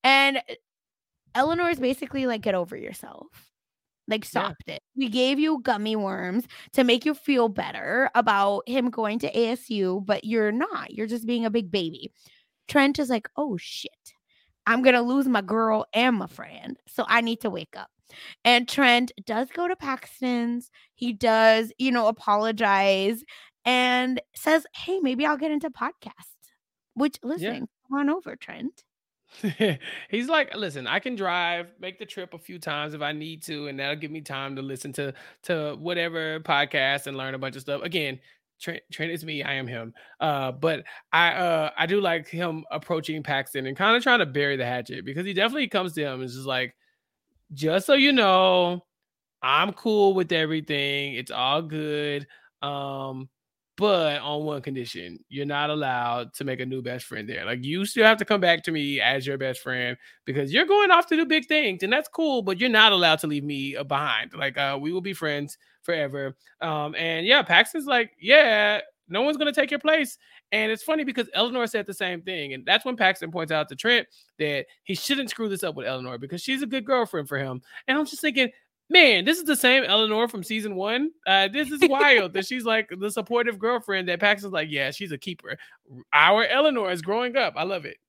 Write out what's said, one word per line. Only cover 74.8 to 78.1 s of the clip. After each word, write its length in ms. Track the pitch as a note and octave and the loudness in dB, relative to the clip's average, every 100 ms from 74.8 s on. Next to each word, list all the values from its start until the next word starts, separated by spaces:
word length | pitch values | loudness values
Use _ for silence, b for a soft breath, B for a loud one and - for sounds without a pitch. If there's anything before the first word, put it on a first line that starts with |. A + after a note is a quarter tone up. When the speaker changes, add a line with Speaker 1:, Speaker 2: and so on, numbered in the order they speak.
Speaker 2:
he 100 | - | -8
shouldn't 380 | F#3 - C#4 B3 | -6 -2 4 2
screw 180 | - A3 | 2 -4
this 140 | F#3+ | -2
up 100 | F3+ D3 | -4 -4
with 120 | A#2 | -4
Eleanor 320 | C3 B2+ B2 | -4 -6 -10
because 240 | C3+ F3 | -8 -8
she's 180 | - C4 | -4 -2
a 60 | C4+ | -2
good 180 | C4 G#3 | -4 0
girlfriend 420 | B3+ A3 E3+ C#3 | 0 2 -2 -4
for 120 | C#3 | -4
him. 220 | C3+ B2+ B B - | -4 -8 B B 0
And 100 | C#4 | 0
I'm 80 | |
just 160 | D4 | 0